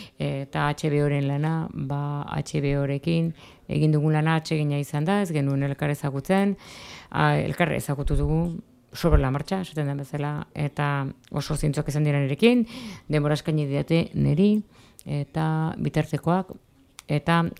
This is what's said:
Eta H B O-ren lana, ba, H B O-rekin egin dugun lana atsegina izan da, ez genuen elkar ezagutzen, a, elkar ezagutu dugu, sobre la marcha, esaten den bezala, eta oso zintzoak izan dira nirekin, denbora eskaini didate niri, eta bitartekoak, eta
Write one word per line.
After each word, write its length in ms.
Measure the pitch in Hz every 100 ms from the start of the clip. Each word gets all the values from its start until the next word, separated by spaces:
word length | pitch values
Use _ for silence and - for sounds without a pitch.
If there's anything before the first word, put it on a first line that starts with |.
| 208 -
Eta 520 | 147 139 139 151 147
H 180 | 147 156
B 140 | 143
O-ren 240 | 147 143 139
lana, 400 | 143 151 160 160
ba, 540 | - 135 143 143 147 143
H 280 | - 143 147
B 160 | 143 143
O-rekin 560 | 139 139 - 165 165 - - - -
egin 240 | 151 156
dugun 220 | 151 156
lana 220 | 156 156 160
atsegina 420 | 160 160 147 143
izan 260 | 143 147
da, 160 | 156 202
ez 100 | 190
genuen 300 | 151 139 139
elkar 280 | 139 139 147
ezagutzen, 640 | 143 147 135 - 190 202 190 - - - - -
a, 260 | - 151 147
elkar 360 | - 143 170
ezagutu 440 | 135 - 139 143 143
dugu, 420 | 147 156 175 165 - _ _
sobre 260 | - 170 151
la 100 | 135
marcha, 300 | 139 160 190
esaten 260 | 180 151 143
den 120 | 139
bezala, 480 | 139 147 147 147 -
eta 520 | - 147 - 147 143 135 - -
oso 260 | - - 147
zintzoak 320 | 156 147 151
izan 160 | 147
dira 160 | 151 143
nirekin, 440 | 135 143 226 247 226 254 233 180 -
denbora 280 | 151 147
eskaini 320 | 151 - 156 143
didate 440 | 139 143 165 -
niri, 480 | 156 143 147 202 214 - - - -
eta 680 | - 143 143 160 156 156 160 -
bitartekoak, 760 | 147 156 151 147 - 180 185 - _ _ _ - -
eta 440 | 147 - 170 165 -